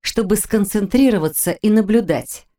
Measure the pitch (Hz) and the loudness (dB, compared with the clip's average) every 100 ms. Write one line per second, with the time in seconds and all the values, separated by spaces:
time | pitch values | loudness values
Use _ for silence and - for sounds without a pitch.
0 | - - 196 208 - 220 202 214 196 247 | -4 -4 0 -2 0 -2 0 -2 0 2
1 | 269 208 156 - - - 214 214 196 220 | 4 2 -2 -4 -4 -2 2 2 4 0
2 | 180 143 - - _ | 2 -4 -4 -16 _